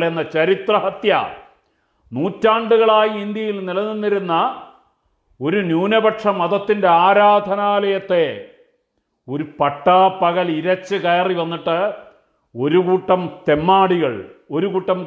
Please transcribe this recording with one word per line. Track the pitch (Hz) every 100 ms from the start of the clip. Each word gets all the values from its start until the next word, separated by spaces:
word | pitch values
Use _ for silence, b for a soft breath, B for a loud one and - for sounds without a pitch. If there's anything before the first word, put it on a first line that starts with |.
എന്ന | 165 165
ചരിത്രഹത്യ, | 147 156 165 190 - 208 190 190 208 156 98 - - _ _ _ _ _ _
നൂറ്റാണ്ടുകളായി | 117 180 202 220 226 226 226 226 214 214 208
ഇന്ത്യയിൽ | 202 208 214 202
നിലനിന്നിരുന്ന | 185 185 214 214 208 202 185 165 240 - - _ _ _ _ _ _ _
ഒരു | 135 202
ന്യൂനപക്ഷ | 180 165 196 220 220 214 208
മതത്തിൻ്റെ | 190 170 196 202 208 190 170
ആരാധനാലയത്തെ | 180 196 208 208 202 202 202 202 202 196 196 180 147 104 98 _ _ _ _ _ _ _ -
ഒരു | 143 156
പട്ടാപ്പകൽ | - 143 143 185 185 190 185 175 175 180
ഇരച്ച് | 156 170 185 185 196
കയറി | 175 175 185
വന്നിട്ട് | 175 165 165 175 165 196 - - _ _ _ _
ഒരു | 113 143 175
കൂട്ടം | 180 185 185 185 170 -
തെമ്മാടികൾ, | - 147 170 196 190 180 147 107 92 - _
ഒരു | 156 190
കൂട്ടം | 185 190 185